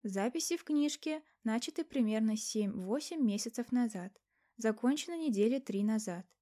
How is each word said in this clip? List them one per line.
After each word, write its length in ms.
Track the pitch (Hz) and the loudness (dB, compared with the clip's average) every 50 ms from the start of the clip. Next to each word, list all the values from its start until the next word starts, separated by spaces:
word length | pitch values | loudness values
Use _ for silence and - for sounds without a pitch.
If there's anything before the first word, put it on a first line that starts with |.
записи 540 | - 214 190 196 196 254 - 330 - - 339 | -4 -2 0 0 0 0 0 -2 -2 -2 -4
в 80 | 339 - | -4 -2
книжке 580 | - 302 294 294 294 - - - 311 311 311 - _ _ _ _ | 0 2 2 2 2 0 -2 -4 -4 -4 -4 -8 _ _ _ _
начаты 400 | 220 220 240 - - - - 320 | 0 0 0 -2 -2 -4 -4 -6
примерно 520 | - - 269 233 214 214 220 220 220 214 | -2 0 2 2 2 2 2 2 2 0
семь-восемь 840 | 214 - - - 214 208 196 - - 185 190 226 294 302 - 339 320 | 0 -2 -2 0 0 0 0 -2 -4 -2 -2 -2 -2 -2 -4 -2 2
месяцев 480 | 262 214 196 220 - 233 - - 233 - | 2 2 2 0 -4 -6 -6 -6 -4 0
назад, 480 | 247 247 240 226 214 185 175 196 _ _ _ _ _ _ _ _ _ | 0 2 2 0 -2 -6 -10 -10 _ _ _ _ _ _ _ _ _
закончены 600 | - 220 220 214 220 - 247 285 302 - - 339 | 0 0 0 0 4 2 2 2 2 -2 -6 -6
недели 420 | 330 320 294 214 196 208 226 254 277 | -2 0 0 2 4 4 4 2 0
три 240 | 269 - 196 196 | -2 -2 -2 0
назад. 440 | 208 208 220 220 214 196 175 175 185 _ _ _ | 2 2 0 0 -2 -4 -8 -8 -10 _ _ _